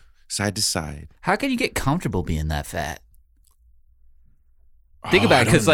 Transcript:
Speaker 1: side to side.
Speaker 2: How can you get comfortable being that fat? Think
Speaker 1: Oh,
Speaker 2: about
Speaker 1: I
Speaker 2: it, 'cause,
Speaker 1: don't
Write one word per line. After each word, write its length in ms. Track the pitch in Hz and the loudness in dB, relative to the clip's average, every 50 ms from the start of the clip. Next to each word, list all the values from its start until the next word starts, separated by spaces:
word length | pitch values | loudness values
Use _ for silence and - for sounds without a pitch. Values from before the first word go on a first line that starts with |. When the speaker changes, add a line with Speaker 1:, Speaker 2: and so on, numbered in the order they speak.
| - - _ _ _ - | -20 -20 _ _ _ -10
Speaker 1:
side 280 | - - 101 104 95 | -6 -4 -2 -2 -2
to 60 | 107 | -2
side. 460 | 104 - - 95 78 76 73 71 78 - - _ | -4 -4 -2 -4 -6 -6 -10 -12 -16 -18 -20 _
Speaker 2:
How 140 | - - 190 | -2 -2 0
can 140 | 214 - 277 | 0 0 -2
you 60 | 262 233 | -2 -2
get 180 | 262 - - | -2 -4 -4
comfortable 480 | - - 135 143 185 - 147 95 92 80 | -2 -2 0 -2 -2 -2 -4 -4 -4 -4
being 240 | - 82 78 78 78 | -2 -4 -4 -2 -2
that 160 | 78 73 71 | -4 -4 -6
fat? 340 | - - 85 76 71 80 - _ _ _ - _ _ _ _ _ _ _ _ _ _ _ _ _ _ _ _ - - - - _ _ _ _ _ _ _ _ _ _ _ _ _ _ _ _ - - | -6 -6 -6 -4 -6 -6 -10 _ _ _ -20 _ _ _ _ _ _ _ _ _ _ _ _ _ _ _ _ -20 -20 -20 -20 _ _ _ _ _ _ _ _ _ _ _ _ _ _ _ _ -4 2
Think 120 | - 190 208 | 2 4 4
Speaker 1:
Oh, 20 | 196 | 6
Speaker 2:
about 120 | 175 131 | 6 4
Speaker 1:
I 100 | 120 - | 6 6
Speaker 2:
it, 20 | |
'cause, 140 | - 156 - | 4 4 6
Speaker 1:
don't 80 | 160 | 6